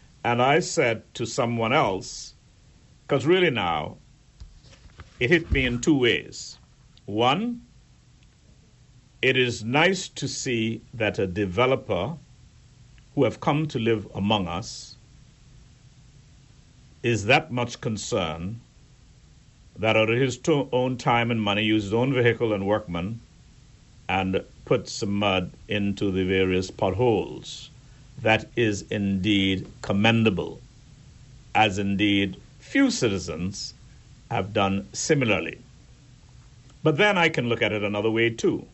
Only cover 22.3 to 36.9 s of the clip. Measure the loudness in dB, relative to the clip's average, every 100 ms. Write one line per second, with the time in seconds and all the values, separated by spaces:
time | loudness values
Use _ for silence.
22.3 | 2 0 0 0 0 -2 -6 -6 -10 -14
23.3 | -20 -20 -20 -20 -20 -20 -14 -4 -2 0
24.3 | -2 -6 -14 -2 -2 -2 -8 -4 0 0
25.3 | 0 -2 -10 -6 -4 -2 -2 -2 0 0
26.3 | 2 2 0 -2 -2 -2 2 2 2 -2
27.3 | -10 -14 -16 -18 -20 -20 -20 -20 -4 0
28.3 | 0 0 -2 0 -2 -6 -4 -2 0 2
29.3 | 2 2 -2 -6 -10 -4 2 4 4 2
30.3 | 0 -6 -12 -20 -20 -20 -20 -20 -20 -20
31.3 | -20 -4 2 2 2 0 2 2 2 0
32.3 | -4 -18 -20 -2 2 2 2 0 0 -4
33.3 | -6 -6 -6 -12 -16 -20 -20 -20 -20 -6
34.3 | -4 -2 0 0 0 -6 -6 0 2 2
35.3 | 0 -4 -10 -20 -20 -20 -20 -20 -20 -20
36.3 | -20 -20 -20 -20 -2 0